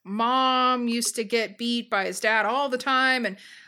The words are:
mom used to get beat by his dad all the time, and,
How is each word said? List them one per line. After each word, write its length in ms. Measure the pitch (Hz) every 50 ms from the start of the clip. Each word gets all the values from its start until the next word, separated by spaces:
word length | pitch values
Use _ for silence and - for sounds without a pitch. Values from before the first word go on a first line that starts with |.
| -
mom 840 | 185 196 214 226 240 254 262 262 262 254 254 254 254 254 247 240 233
used 280 | 233 240 233 - -
to 80 | 247 226
get 340 | 202 240 233 220 196 202 -
beat 320 | 233 240 240 240 233 -
by 140 | - 196 190
his 140 | 185 190 -
dad 260 | - 220 220 220 208
all 220 | 202 240 269 285 277
the 80 | 247 247
time, 480 | - 277 269 254 262 262 262 254 233
and, 100 | 202 190 - - - - - -